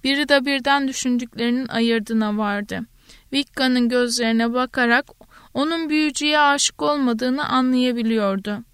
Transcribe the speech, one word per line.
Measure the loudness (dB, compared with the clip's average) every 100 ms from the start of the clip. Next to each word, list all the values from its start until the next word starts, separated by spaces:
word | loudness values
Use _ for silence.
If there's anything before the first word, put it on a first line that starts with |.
Biri | 0 0 4
de | 2 2
birden | -2 2 0 0
düşündüklerinin | -4 -2 -2 -4 -4 -2 -2 -2
ayırdına | -2 0 0 0 -2 0 -2
vardı. | -2 -4 -6 -8 -10 _ -20 -20 _
Wicca'nın | -4 -4 -2 0 2 2
gözlerine | 2 0 0 0 2 0
bakarak | 0 -2 0 2 2 -2 -18 -20 -20 -10
onun | -4 -2 -2 -2
büyücüye | 0 0 0 0 4
aşık | 4 2 -2 -2
olmadığını | -2 0 0 0 -2 -2 0
anlayabiliyordu. | 0 2 2 2 0 0 0 0 -2 -4 -8 -10